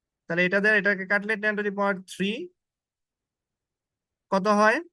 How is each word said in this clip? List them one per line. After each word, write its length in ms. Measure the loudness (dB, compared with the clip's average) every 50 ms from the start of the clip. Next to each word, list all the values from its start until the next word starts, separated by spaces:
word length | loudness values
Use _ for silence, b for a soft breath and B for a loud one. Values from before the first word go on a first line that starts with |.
| _ _ _ _ _
তাহলে 180 | -4 -2 0 0
এটা 160 | 2 2 2
দিয়ে 160 | 2 4 4
এটাকে 300 | 4 2 2 0 -2 -2
কাটলে 280 | -2 -2 -2 0 -2 -4
ten 180 | -2 -2 -2 -2
to 60 | -2
the 120 | -4 -4 -2
power 220 | 0 0 -2 -2 -4
three 340 | -8 -12 -8 -6 -4 -4 -4 -6 -8 -12 -16 _ _ _ _ _ _ _ _ _ _ _ _ _ _ _ _ _ _ _ _ _ _ _ _ _ _ _ _ _ _ _ _ _ _ _
কত 160 | -2 0 2
হয়? 340 | 2 4 4 4 4 2 2 -2 -8